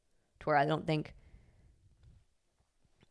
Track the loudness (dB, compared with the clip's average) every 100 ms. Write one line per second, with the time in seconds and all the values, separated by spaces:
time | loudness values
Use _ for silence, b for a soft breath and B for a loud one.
0 | _ _ _ _ 0 2 2 0 0 -2
1 | -2 -14 -20 -20 -20 -20 -20 _ _ _
2 | -20 -20 _ _ _ _ _ _ _ _
3 | _